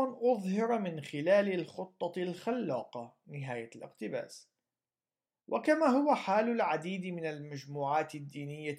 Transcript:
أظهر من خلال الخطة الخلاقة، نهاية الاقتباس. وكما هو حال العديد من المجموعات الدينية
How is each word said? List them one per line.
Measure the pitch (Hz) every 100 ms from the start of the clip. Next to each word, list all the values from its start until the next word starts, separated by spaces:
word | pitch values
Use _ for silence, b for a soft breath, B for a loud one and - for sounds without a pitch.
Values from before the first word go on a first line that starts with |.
| 262 233
أظهر | 240 240 185 196 226 233
من | 185 160
خلال | 143 147 156 202 202
الخطة | 185 151 - 185 _ 175 180
الخلاقة، | 180 170 - 254 196 127 - 123 120 _ -
نهاية | 147 131 120 117 113
الاقتباس. | - - - 135 - - - _ _ _ _ _ _ _ _ _ -
وكما | 233 302 302 311
هو | 254 294 254
حال | - 202 233
العديد | 233 185 156 170 190 185
من | 170 160
المجموعات | 151 147 143 135 143 139 151 151 151
الدينية | 143 147 143 151 151